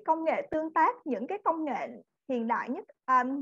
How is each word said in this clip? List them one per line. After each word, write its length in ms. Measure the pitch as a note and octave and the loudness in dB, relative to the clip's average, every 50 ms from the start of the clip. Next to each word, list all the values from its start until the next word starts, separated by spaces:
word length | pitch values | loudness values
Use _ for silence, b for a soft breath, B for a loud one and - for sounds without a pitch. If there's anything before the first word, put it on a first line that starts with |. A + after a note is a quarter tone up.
| - | 0
công 180 | - D#4+ E4 D#4+ | 0 0 2 2
nghệ 240 | D#4+ C4 G3 - - | 0 0 0 -2 -4
tương 220 | - D#4 D#4 D#4+ D#4+ | -4 -4 -4 0 2
tác, 220 | E4+ D#4+ F#4 B4 A#4+ - | 4 4 4 2 0 -4
những 220 | D#4+ B3 G3 A3+ C#4+ | -4 -4 -4 -4 -4
cái 100 | F#4 G4+ - | -6 -2 0
công 220 | G4+ E4 E4 D#4 | 0 0 0 0
nghệ 220 | D4 A#3+ F#3+ D3 A#2+ - A3+ E2 _ _ _ _ - | -2 -2 -4 -4 -6 -10 -14 -20 _ _ _ _ -4
hiện 180 | C4 A#3+ A3+ A3+ | -4 -2 0 0
đại 220 | A#3 G#3 - - | 0 -2 -2 -4
nhất, 160 | B3+ F4 - _ - _ _ | -6 -8 -8 _ -18 _ _
à, 180 | - C4 B3+ B3 B3+ C4+ C#4+ | 4 4 4 4 2 -2 -4